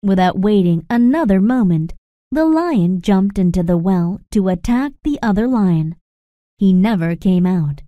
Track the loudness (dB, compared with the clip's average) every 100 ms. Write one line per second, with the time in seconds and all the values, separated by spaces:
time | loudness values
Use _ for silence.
0 | 0 2 2 0 0 2 2 0 -2 0
1 | 2 2 2 2 2 2 2 0 -2 -10
2 | _ _ _ -2 0 2 0 0 0 -2
3 | 0 0 0 0 0 0 0 0 0 -2
4 | -2 -6 _ -2 -2 -4 -2 -2 -4 -6
5 | -6 -4 -2 -2 0 0 0 0 -2 -10
6 | _ _ _ _ _ _ 2 2 2 0
7 | -2 -2 0 2 2 0 -2 -6